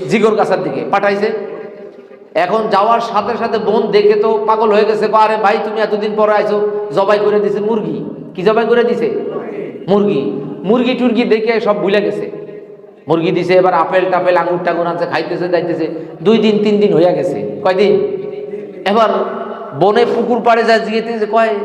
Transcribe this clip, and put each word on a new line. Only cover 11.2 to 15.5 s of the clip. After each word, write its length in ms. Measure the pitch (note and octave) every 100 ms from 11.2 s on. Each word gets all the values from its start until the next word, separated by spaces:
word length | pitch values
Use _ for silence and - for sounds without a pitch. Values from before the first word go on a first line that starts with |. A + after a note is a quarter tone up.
দেখে 360 | A3 A3 A3+ A3+
সব 220 | G3+ F3+
ভুলে 200 | F3+ G3+
গেছে। 380 | E3 - - - - - - - - - -
মুরগি 240 | E3 E3+
দিছে, 220 | E3+ F3
এবার 200 | F3+ F#3
আপেল 380 | F3 F3 F#3 F#3
টাপেল 260 | F3 F3 F3
আঙুর 220 | E3+ F3
টাঙুর 240 | F3 E3+ E3+
আনছে, 180 | E3 E3+
খাইতেছে 440 | D3 E3 E3+
যাইতেছে, 380 | F3